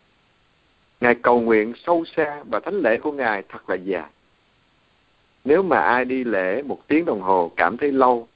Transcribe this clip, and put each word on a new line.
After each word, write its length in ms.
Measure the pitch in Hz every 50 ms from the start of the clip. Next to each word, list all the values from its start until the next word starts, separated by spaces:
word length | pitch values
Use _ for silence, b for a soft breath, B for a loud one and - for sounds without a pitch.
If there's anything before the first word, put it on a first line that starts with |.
| _ _ _ _ _ _ _ _ _ _ _ _ _ _ _ _ _ _ _ -
Ngài 140 | 123 120 120
cầu 260 | 120 - 127 120 120
nguyện 320 | 117 113 113 107 104 117 117
sâu 280 | - - 170 175 170 165 - -
xa 260 | 165 151 147 147 147 143 -
và 100 | 107 104
thánh 140 | - 165 196
lễ 240 | 202 151 110 113 120
của 140 | 127 151 143
Ngài 300 | 139 127 113 107 98 95 _
thật 220 | - 110 - -
là 40 | 95
dài. 340 | 92 90 95 92 85 78 73 _ _ _ _ _ _ _ _ _ _ _ _ _ _ _ _ _ _ _ _ _ _ _ _ _ _ -
Nếu 180 | 131 151 185 196
mà 180 | 175 139 107
ai 240 | 76 95 120 127 127
đi 200 | 123 131 131 127
lễ 380 | 117 104 95 92 92 98 127 143
một 200 | 131 98 - _ -
tiếng 160 | 143 160 170
đồng 160 | 165 123 101
hồ 320 | 95 92 95 92 85 - -
cảm 200 | - 85 87 110
thấy 160 | 120 147 143 135
lâu 360 | 135 131 127 123 117 117 _ _